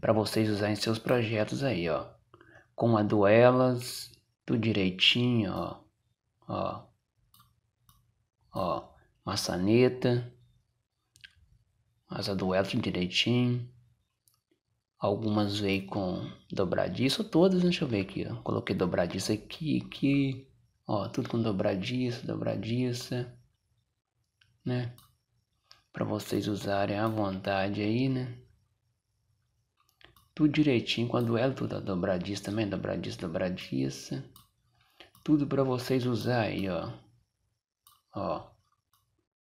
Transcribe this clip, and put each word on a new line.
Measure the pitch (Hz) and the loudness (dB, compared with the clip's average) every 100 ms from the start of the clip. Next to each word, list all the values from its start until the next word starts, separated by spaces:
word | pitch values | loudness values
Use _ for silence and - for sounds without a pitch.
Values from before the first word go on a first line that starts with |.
Pra | 107 | 2
vocês | 107 104 110 110 | 2 2 2 2
usarem | 101 104 | 0 0
em | 104 | 0
seus | - 113 | 0 -2
projetos | - 127 110 113 107 127 | 0 0 0 -2 -2 -2
aí, | 139 92 85 | -2 -2 -2
ó. | 73 - - _ - - - _ - | -2 -4 -16 _ -20 -20 -20 _ -2
Com | 117 110 | 4 4
a | |
duelas, | 104 107 101 113 123 127 127 123 - - - - _ _ - | 4 4 8 10 10 8 4 0 -6 -10 -12 -18 _ _ -4
tudo | 123 | 0
direitinho, | 110 104 95 92 - 123 123 120 98 | 0 2 0 2 4 4 2 2 0
ó. | 92 85 - - _ _ _ _ _ - | -2 -6 -8 -18 _ _ _ _ _ -8
Ó. | 104 92 113 - _ _ _ _ - _ _ _ _ _ _ _ _ _ _ _ | -4 -4 -6 -12 _ _ _ _ -20 _ _ _ _ _ _ _ _ _ _ _
Ó. | - 92 62 - - _ _ | -6 -4 -4 -8 -20 _ _
Maçaneta. | - 98 - 90 95 117 127 - 127 123 - - _ _ _ _ _ _ _ _ - _ _ _ _ _ _ _ - | -6 -4 -4 0 4 6 6 4 0 0 -2 -14 _ _ _ _ _ _ _ _ -20 _ _ _ _ _ _ _ -12
As | - 104 | -8 -4
aduelas | 95 95 92 98 | -2 0 0 0
tudo | 123 | -2
direitinho. | 95 92 90 - - 123 123 123 120 - _ _ _ _ _ _ _ _ _ _ _ _ | -2 -2 -2 0 2 2 2 0 -4 -16 _ _ _ _ _ _ _ _ _ _ _ _
Algumas | 123 107 110 107 101 104 | -2 0 0 2 0 0
veio | 101 98 95 | 0 -2 -2
com | 104 92 90 - - - | -4 -2 -4 -8 -12 -6
dobradiça, | - 92 101 95 - 151 - 214 | -2 0 0 0 0 0 0 0
todas, | 160 190 185 | 4 6 6
né? | |
Deixa | 180 170 | 2 2
eu | 143 | 0
ver | 104 | 0
aqui, | 95 - - | -2 -6 -6
ó. | 120 | -6
Coloquei | - 107 - | -4 -4 -2
dobradiça | 95 90 92 87 95 95 | 0 0 0 0 -2 -2
aqui, | 107 - - 78 120 - | -4 -6 -8 -4 -2 -4
aqui. | - 135 139 135 127 - _ _ _ - | -2 0 2 0 -4 -10 _ _ _ -6
Ó, | 110 - | -4 -4
tudo | - 120 | -6 -2
com | 117 | 0
dobradiça, | 113 98 104 98 104 127 123 120 - | 0 0 0 -2 -2 -2 -2 -4 -6
dobradiça. | 110 113 110 104 120 127 123 - 123 120 - _ _ _ _ _ _ _ _ _ _ _ _ | -4 -4 -4 -2 -2 -2 -4 -6 -6 -8 -12 _ _ _ _ _ _ _ _ _ _ _ _
Né? | - 123 123 - - _ _ _ _ _ _ - _ | -4 -4 -4 -10 -20 _ _ _ _ _ _ -20 _
Pra | - 107 | -6 -4
vocês | 104 - 104 101 | -4 -2 -2 -2
usarem | 101 101 98 101 104 | -4 -2 0 0 0
à | 110 | 0
vontade | 110 98 95 98 98 98 101 | 0 -2 -2 -2 0 0 -2
aí, | 104 113 135 | 0 0 0
né? | 127 127 120 - _ _ _ _ _ _ _ _ _ _ _ _ _ _ _ - _ _ | -2 -6 -12 -20 _ _ _ _ _ _ _ _ _ _ _ _ _ _ _ -20 _ _
Tudo | - 151 | 2 2
direitinho, | 151 147 120 - - 120 | 4 4 4 2 -2 0
com | 120 | 0
a | |
duela, | 117 117 131 | 2 2 0
tudo, | 131 117 104 | 0 -4 -4
ó, | |
dobradiça | 98 92 95 90 90 101 - | -4 -2 0 0 -2 -6 -4
também, | 104 104 | -2 -2
dobradiça, | 92 101 92 95 - | -2 -4 -4 -6 -6
dobradiça. | 87 90 95 92 - 65 67 - - - - - - _ _ _ _ - - - | -6 -2 -4 -4 -6 -4 -2 -6 -10 -10 -10 -20 -20 _ _ _ _ -20 -20 -8
Tudo | - 151 139 | 2 2 2
pra | 135 | 0
vocês | 135 123 - 131 120 | 0 0 0 0 2
usar | 117 110 120 | 0 0 0
aí, | 101 92 95 | 0 -2 -2
ó. | 82 87 - - _ _ _ _ _ _ _ _ _ _ - | -4 -6 -10 -18 _ _ _ _ _ _ _ _ _ _ -8
Ó. | 92 - - _ _ _ _ _ _ _ _ _ | -6 -6 -10 _ _ _ _ _ _ _ _ _